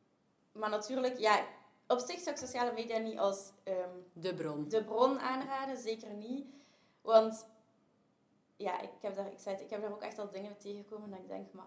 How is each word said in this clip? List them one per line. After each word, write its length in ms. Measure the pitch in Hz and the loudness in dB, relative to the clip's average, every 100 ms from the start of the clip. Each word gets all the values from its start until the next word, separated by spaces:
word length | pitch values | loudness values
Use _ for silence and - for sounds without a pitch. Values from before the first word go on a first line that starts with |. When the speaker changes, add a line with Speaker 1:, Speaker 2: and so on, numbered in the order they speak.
| _ _ _ _ _ | _ _ _ _ _
Speaker 1:
maar 180 | 214 214 | -4 0
natuurlijk, 480 | 214 214 262 254 247 | 0 0 0 0 2
ja, 260 | 214 208 - - - _ - | 4 4 2 -10 -20 _ 2
op 120 | 240 | 2
zich 200 | 247 349 | 2 -4
zou 160 | 311 285 | -4 -4
ik 60 | |
sociale 300 | 254 247 240 | -4 0 0
media 240 | 220 226 226 | 0 -2 -2
niet 200 | 226 220 | -2 2
als, 340 | 196 196 - - | 2 2 -6 -10
ehm, 260 | - 185 180 180 - | -4 -2 -2 -8 -16
Speaker 2:
De 200 | 165 180 | -6 -4
bron. 360 | 170 156 151 147 | -2 -2 -2 0
Speaker 1:
de 140 | 220 | 0
bron 360 | 208 214 262 269 | 2 6 6 6
aanraden, 580 | 254 262 269 269 269 247 | 0 -2 -2 -4 -4 -4
zeker 320 | 226 220 214 | -4 -6 -6
niet. 320 | 208 220 269 - - - _ _ _ | -12 -6 -8 -8 -16 -20 _ _ _
Want, 440 | - 226 220 220 - - _ _ _ _ _ _ _ _ _ - | 8 10 10 0 -10 -18 _ _ _ _ _ _ _ _ _ -6
ja, 260 | 202 180 | -2 -2
ik 80 | 196 - | -4 -6
heb 140 | 208 196 | -6 -4
daar, 160 | 196 | -6
ik 80 | - | -6
zei 160 | - 190 | -6 -6
het, 80 | |
ik 60 | - | -4
heb 120 | 208 | -4
daar 100 | 208 | -4
ook 100 | 214 | -6
echt 180 | 214 220 | -8 -8
al 100 | 202 | -8
dingen 280 | 190 208 202 | -8 -10 -12
tegengekomen 520 | 202 202 202 214 208 | -10 -10 -10 -12 -10
dat 100 | 185 | -12
ik 80 | 180 | -10
denk, 260 | 196 196 | -10 -10
maar, 120 | 185 | -16